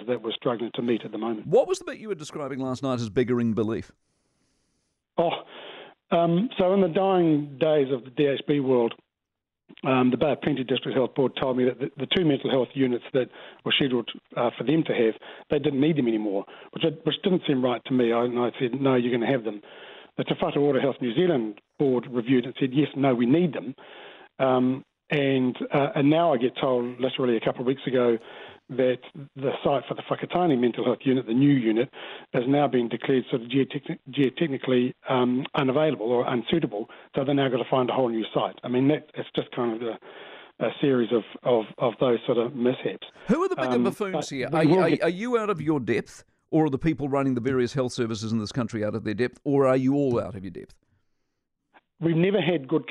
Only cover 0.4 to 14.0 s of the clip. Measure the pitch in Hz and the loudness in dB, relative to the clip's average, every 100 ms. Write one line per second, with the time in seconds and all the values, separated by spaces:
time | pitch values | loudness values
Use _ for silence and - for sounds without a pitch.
0.4 | 127 113 113 - 120 110 110 107 113 110 | -4 -4 -6 -4 -2 -2 -4 -8 -6 -6
1.4 | 135 220 339 370 349 - 220 170 151 156 | 0 2 2 -2 -6 -12 -10 -10 -10 -10
2.4 | 135 135 131 123 135 120 113 110 117 120 | -8 -6 -6 -4 -2 -2 -2 0 0 2
3.4 | 117 110 110 101 - _ _ _ _ _ | 0 0 -2 -4 -8 _ _ _ _ _
4.4 | _ _ _ _ _ _ _ - 170 - | _ _ _ _ _ _ _ -2 -2 -2
5.4 | - - - - - _ - 170 170 170 | -10 -18 -18 -20 -20 _ -2 0 2 2
6.4 | 247 - 180 196 180 190 190 185 165 147 | 0 0 2 4 2 2 2 4 4 2
7.4 | 147 131 156 151 135 131 127 127 143 131 | 0 -2 2 2 2 -2 -4 0 0 0
8.4 | - 143 131 123 117 - _ _ _ _ | 0 0 2 2 2 -2 _ _ _ _
9.4 | _ _ _ - 156 131 127 131 156 - | _ _ _ -6 0 2 4 4 2 0
10.4 | 160 131 123 123 135 120 120 - 123 - | 0 -2 -2 -2 0 0 0 2 0 0
11.4 | 135 127 127 120 127 - 127 190 160 135 | -2 2 0 0 -6 -8 -2 0 2 0
12.4 | 123 131 117 139 131 117 - 135 117 - | 0 0 0 0 -2 -2 -2 -4 -4 -8
13.4 | - - 117 - 139 123 | -20 -12 -4 -2 0 -2